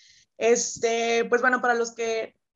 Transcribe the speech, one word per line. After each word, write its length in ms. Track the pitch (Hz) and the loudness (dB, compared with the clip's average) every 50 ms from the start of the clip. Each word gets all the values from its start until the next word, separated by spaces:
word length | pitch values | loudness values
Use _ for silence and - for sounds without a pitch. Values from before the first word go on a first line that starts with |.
| - - - _ _ _ _ - | -20 -20 -20 _ _ _ _ 0
Este, 840 | 220 233 233 - - - - - - 226 233 233 226 233 233 233 226 | 2 4 4 2 0 -4 -6 -2 -2 -2 0 0 0 0 0 0 0
pues 140 | - 240 240 | -2 -2 0
bueno, 200 | 247 254 254 247 | 0 2 2 2
para 140 | 247 240 240 | 2 0 0
los 180 | 233 233 233 | 0 0 -4
que, 440 | - 233 226 226 226 226 214 - _ _ _ _ _ | -4 -6 -4 -4 -4 -4 -6 -8 _ _ _ _ _